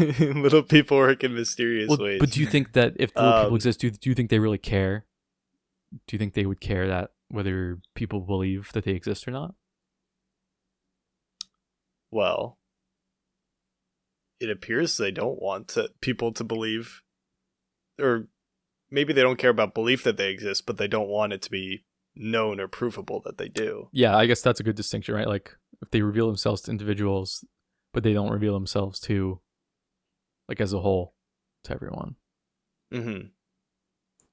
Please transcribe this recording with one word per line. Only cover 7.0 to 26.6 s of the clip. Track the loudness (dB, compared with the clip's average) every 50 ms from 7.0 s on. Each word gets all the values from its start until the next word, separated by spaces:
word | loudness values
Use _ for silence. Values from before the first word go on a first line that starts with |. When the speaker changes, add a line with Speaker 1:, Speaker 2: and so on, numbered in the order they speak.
| -4 -6 _ _ _ -10
Speaker 2:
whether | -6 -4 -4 -2 -2 -2 -2 -4 -6 -8 -12 _ -10
people | -8 -6 -4 -4 -6
believe | -4 -2 -2 -2 0 -2 -2 -4 -6 -6 -6
that | -4 -2
they | -2
exist | -2 -2 -2 -6 -6 -6 -6
or | -10
not? | -8 -8 -10 -10 -14 _ _ _ _ _ _ _ _ _ _ _ _ _ _ _ _ _ _ _ _ _ _ _ _ _ _ _ _ _ _ _ _ _ _ _ _ -20 -20 _ _ _ _ _ _ _ _ _ _ _ _ -6
Speaker 1:
Well, | -2 0 0 0 0 -2 -6 -8 -12 _ _ _ _ _ _ _ _ _ _ _ _ _ _ _ _ _ _ _ _ _ _ _ _ _ _ _ _ _ _ _ _ _ _ _ _ -8
it | -6 -6
appears | -6 -6 -6 -4 -2 -2 0 -2 -2 -2
they | -4 -4
don't | -4 -4 -4 -4 -4 -6
want | -6 -6 -6 -6 -8 -6
to, | -4 -2 -2 -4 _ -8
people | -4 -4 -4 -2 -2 -4 -4
to | -4 -6
believe | -6 -4 -4 -4 -4 -4 -6 -6 -10 -16 -20 _ _ _ _ _ _ _ _ _ _ _ _ _ _ _ _ _ _ _ -2
or | 0 0 0 0 -2 -8 _ _ _ _ _ _ _ _ _ _ _ -4
maybe | -2 0 0 2
they | 4 4
don't | 4 4 4 4
care | 4 4
about | 4 4 2 0 0
belief | -2 2 2 2 2 2
that | 0 0
they | 2 0 -2
exist, | -2 -4 -4 -4 -4 -4 -4
but | -4 -4 -4
they | -2 -2
don't | 0 -2 -2 0
want | 0 0 0 0
it | -2 -6
to | -10 -8
be | -8 -6 -6 -6 -8 -10 _ _ _ _ _ _ -16
known | -10 -6 -2 0 0 0 0 -2 -4
or | -6 -8
provable | -6 -4 -6 -6 -6 -6 -10 -8 -8 -8 -8
that | -10 -10 -10
they | -10 -8
do. | -6 -4 -4 -4 -6 -8 -10 -6
Speaker 2:
Yeah, | 0 2 4 6 6
I | 6 6
guess | 6 4 4
that's | 2 2 2 2
a | 0
good | -4 -4
distinction, | -4 -4 -6 -6 -6 -6 -4 -4
right? | -2 -2 -2
Like, | -2 -4 -6 -10 -20 _ _ _ _ -20
if | -8 -2
they | 0 2
reveal | 2 2 2 2 2
themselves | 2 0 0 0 -2 -2 -2